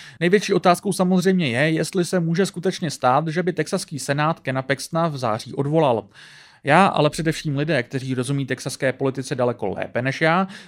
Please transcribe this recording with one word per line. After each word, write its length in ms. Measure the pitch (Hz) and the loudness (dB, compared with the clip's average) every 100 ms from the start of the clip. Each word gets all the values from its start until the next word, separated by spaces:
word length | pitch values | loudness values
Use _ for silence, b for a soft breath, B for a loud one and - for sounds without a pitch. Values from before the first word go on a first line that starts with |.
| B B | B B
Největší 340 | 175 202 196 | 2 2 4
otázkou 400 | 180 180 175 208 | 2 4 4 2
samozřejmě 540 | 180 180 185 180 185 147 | 0 2 4 4 2 2
je, 240 | 117 156 | 2 2
jestli 340 | 160 160 190 170 | 0 0 -2 0
se 140 | 185 | 0
může 260 | 165 170 190 | 0 0 0
skutečně 460 | 175 185 - 160 | -2 -4 -2 -4
stát, 360 | - 127 135 165 | 0 2 2 2
že 160 | 160 | -2
by 100 | 180 | -2
texaský 460 | 160 - 190 - 135 | -2 -2 -4 -4 -6
senát 400 | - 143 151 160 | -4 0 0 -2
Kena 220 | - 131 | -4 -4
Paxtona 460 | 131 135 - 165 165 | -4 -6 -4 -2 -2
v 100 | 139 | -2
září 360 | 120 110 123 | -2 -2 -4
odvolal. 520 | - 139 160 143 113 98 B B B B B | -4 0 2 2 2 -2 B B B B B
Já, 240 | - 160 196 | 2 4 6
ale 220 | - 151 | 4 0
především 480 | - 160 - 151 139 | 0 -4 -4 -4 -2
lidé, 260 | 151 143 | 0 -2
kteří 300 | 117 135 131 | -2 -6 -4
rozumí 320 | 127 127 139 131 | -4 -2 -2 -2
texaské 480 | 127 139 - 135 | -6 -6 -4 -2
politice 420 | 127 135 131 127 127 | 0 -2 -2 -4 -2
daleko 320 | 123 120 101 | 0 0 -4
lépe 340 | 95 98 120 | -4 -6 -4
než 200 | 127 131 | -4 0
já, 260 | 160 175 196 B | 2 2 0 B